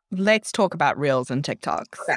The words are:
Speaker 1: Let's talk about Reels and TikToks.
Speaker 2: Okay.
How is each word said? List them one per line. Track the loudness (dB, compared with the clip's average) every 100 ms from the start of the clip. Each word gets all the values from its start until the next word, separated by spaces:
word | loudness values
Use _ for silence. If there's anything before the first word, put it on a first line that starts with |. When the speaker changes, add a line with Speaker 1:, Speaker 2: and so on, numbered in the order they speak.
| -10
Speaker 1:
Let's | -2 2 2 0
talk | 0 0
about | 2 0 2
Reels | 2 2 0
and | -2
TikToks. | -2 -4 -4 -4 -6 -8
Speaker 2:
Okay. | -4